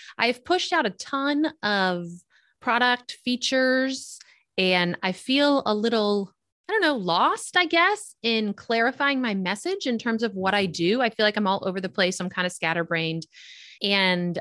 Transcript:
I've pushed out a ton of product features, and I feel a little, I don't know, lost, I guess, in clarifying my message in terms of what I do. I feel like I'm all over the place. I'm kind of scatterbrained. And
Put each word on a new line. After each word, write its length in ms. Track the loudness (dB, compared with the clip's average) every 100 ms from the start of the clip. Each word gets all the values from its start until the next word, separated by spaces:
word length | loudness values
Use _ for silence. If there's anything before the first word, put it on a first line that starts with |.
| -16 -2
I've 280 | -2 -2 -2
pushed 260 | -2 0
out 140 | 0 0
a 60 |
ton 600 | -4 -6 -4 0 0 -2 -2
of 420 | -2 0 2 0 -6 -12 -20 _ _ _
product 560 | -2 2 2 0 -4 -8 -4
features, 920 | -2 0 2 4 2 0 -4 -10 -18 -20 _ _ 0
and 400 | 2 2 2 0
I 80 | -4
feel 520 | -4 0 2 4 2 2
a 100 | 0
little, 560 | 0 2 2 0 -2 _ _ _ -4
I 20 |
don't 100 | 0
know, 140 | 2 2
lost, 600 | 0 2 2 0 -2 0
I 80 | 2
guess, 500 | 4 4 2 -4 -8
in 300 | -2 0 -2
clarifying 640 | -4 -2 0 2 0 0 0
my 120 | -2
message 520 | -2 -2 -4 -4 -4 -2
in 120 | -2
terms 260 | -2 -2
of 100 | -2
what 200 | -2 0
I 120 | 2 0
do. 360 | 0 0 2
I 80 | 0
feel 160 | 0 0
like 100 | 2
I'm 120 | 0
all 200 | 0 -2
over 140 | -4
the 80 | -4
place. 320 | 0 0 0
I'm 80 | -6
kind 160 | -4 -4
of 80 |
scatterbrained. 720 | -4 -2 -2 -2 -2 -2 -4 -8 -16 -20 -20 -20 -6
And 580 | 0 2 2 2 0 -4